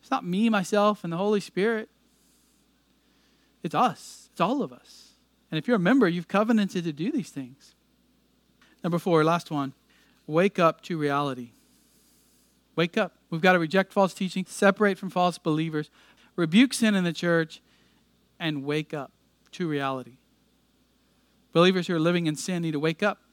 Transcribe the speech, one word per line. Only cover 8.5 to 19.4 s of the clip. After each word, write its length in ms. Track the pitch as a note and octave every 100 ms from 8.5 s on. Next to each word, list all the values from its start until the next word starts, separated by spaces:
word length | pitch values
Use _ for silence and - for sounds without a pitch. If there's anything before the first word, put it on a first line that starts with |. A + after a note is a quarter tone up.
| _ _ _
Number 160 | F3 E3+
four, 240 | G3 E3
last 260 | D#3 E3+ -
one. 240 | D3+ C#3 - _ _ _ _ -
Wake 320 | D#3 G3 -
up 220 | E3+ D3+
to 160 | - E3+
reality. 540 | D3 C#3+ C#3+ B2+ A#2+ _ _ _ _ _ _ _ _ _ _ _ _ -
Wake 220 | E3+ -
up. 160 | F#3+ _ _
We've 120 | E3
got 120 | F3
to 60 | F#3
reject 340 | E3 F#3 F#3+
false 200 | - F#3+
teaching, 320 | - F#3 F#3+ F#3
separate 520 | - G3+ G3 G#3 F#3+
from 120 | F#3+
false 280 | F3+ F3+ E3
believers, 520 | - D#3 E3 D3+ D3+ _ _ _ _ -
rebuke 380 | E3+ F3+ C4
sin 220 | - A3+ G3+
in 80 |
the 100 | F3
church, 480 | D#3+ F3 E3+ D#3+ - _ _ _ _ _ _ _ _
and 240 | E3+ D3+
wake 300 | C3+ D3+ D#3
up 180 | D3+ C3 _ _ _